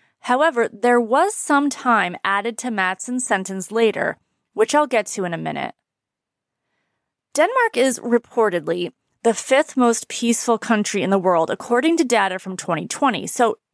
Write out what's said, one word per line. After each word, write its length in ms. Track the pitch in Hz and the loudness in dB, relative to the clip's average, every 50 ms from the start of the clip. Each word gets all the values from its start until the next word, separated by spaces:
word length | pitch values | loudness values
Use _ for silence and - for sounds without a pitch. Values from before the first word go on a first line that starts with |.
| _ _ _ _ - | _ _ _ _ -4
However, 460 | - 247 262 302 330 285 240 226 - | -2 0 2 2 2 2 2 -2 -2
there 320 | - 202 214 240 247 240 | -2 -2 2 2 4 4
was 320 | 240 214 233 277 339 403 - | 2 2 2 2 2 2 -2
some 380 | - - - 294 285 285 294 | -4 -2 0 2 2 2 0
time 460 | 262 - - 254 233 214 185 180 180 - - | -2 -2 0 0 2 2 2 -2 -4 -6 -4
added 340 | 190 196 202 202 233 226 - | -2 -2 -2 -2 -4 -6 -6
to 140 | - 247 220 | -8 -6 -2
Madsen's 520 | 202 190 185 190 - - - 247 254 247 | -2 -2 -2 -2 -4 -8 -6 -6 -4 -2
sentence 460 | - 226 196 185 - 190 190 180 - | 0 0 -2 -2 -4 -8 -8 -8 -4
later, 480 | 202 226 233 220 - - - - - _ _ _ _ _ _ _ - | 0 2 2 2 2 0 -2 -4 -4 _ _ _ _ _ _ _ 0
which 220 | - 220 220 - | 0 0 2 4
I'll 140 | 294 302 247 | 2 2 2
get 180 | 254 226 208 | 0 -2 -2
to 180 | - - - 190 | -2 -4 -6 -4
in 80 | 175 170 | -4 -4
a 60 | 160 | -6
minute. 380 | 160 160 151 143 139 - - _ _ _ _ _ _ _ _ _ _ _ _ _ _ _ _ _ _ _ _ _ _ _ _ _ _ _ _ _ _ _ - | -6 -6 -6 -6 -6 -8 -10 _ _ _ _ _ _ _ _ _ _ _ _ _ _ _ _ _ _ _ _ _ _ _ _ _ _ _ _ _ _ _ 0
Denmark 420 | - 311 381 508 539 480 453 - | 0 2 2 2 2 0 0 2
is 240 | 240 254 269 240 - | 2 0 0 0 -2
reportedly 920 | - 240 233 233 - _ - 240 220 208 175 175 151 160 165 180 175 170 - _ _ _ _ _ - | -2 0 0 0 0 _ 0 2 2 2 2 -2 -2 -2 -4 -4 -4 -8 -10 _ _ _ _ _ 0
the 100 | 233 220 | 0 0
fifth 440 | - - - 262 269 311 - - | 0 0 2 2 2 2 2 0
most 320 | 262 247 233 226 - - - | 2 2 2 2 0 -4 -10
peaceful 500 | - - - 233 233 - - - 233 214 | -8 -4 0 0 0 0 0 0 0 0
country 440 | - - 233 208 208 - - 202 147 | 0 0 0 0 0 -2 -2 -2 0
in 80 | 180 | 0
the 100 | 196 196 | 0 2
world, 300 | 170 185 180 165 160 - | 2 2 2 2 2 0
according 460 | - - - - 240 240 247 320 339 320 | -2 -6 -4 -2 0 2 2 2 2 2
to 60 | 320 | 2
data 360 | 240 240 220 196 190 185 185 | 2 2 2 0 0 -2 -6
from 160 | - 190 185 | -10 -10 -12
twenty 320 | 180 - - 170 - - - | -10 -6 -4 -4 -4 -4 -8
twenty. 400 | - - 285 269 220 170 196 262 | -4 0 0 0 0 -2 -6 -6
So 300 | - - 247 220 - - _ _ | 0 2 2 2 0 -2 _ _